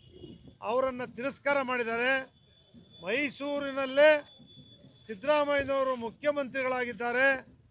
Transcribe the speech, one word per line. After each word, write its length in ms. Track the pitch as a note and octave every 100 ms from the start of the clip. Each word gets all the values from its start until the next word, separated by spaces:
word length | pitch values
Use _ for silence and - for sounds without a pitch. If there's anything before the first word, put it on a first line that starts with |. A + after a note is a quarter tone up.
| - - - - - -
ಅವರನ್ನ 420 | G3+ A#3+ C4 B3
ತಿರಸ್ಕಾರ 580 | A#3+ A3 C4 - C#4 C#4+
ಮಾಡಿದ್ದಾರೆ. 720 | B3+ B3 A3+ A#3 B3 C4+ C4 _ _ _ _ - - -
ಮೈಸೂರಿನಲ್ಲೇ 1200 | E3 B3 C#4+ - C#4+ C#4+ C#4 C4+ C4+ C4+ D4+ D4+ - - - - - - - - -
ಸಿದ್ದರಾಮಯ್ಯನವರು 920 | G#3 C4+ D4+ C#4+ C#4+ C4+ C4+ C4 B3+
ಮುಖ್ಯಮಂತ್ರಿಗಳಾಗಿದ್ದಾರೆ. 1500 | A3+ F#3 D4 C#4+ C4 C4+ B3+ B3+ B3 G#3+ A#3+ B3 C4+ C4 - - _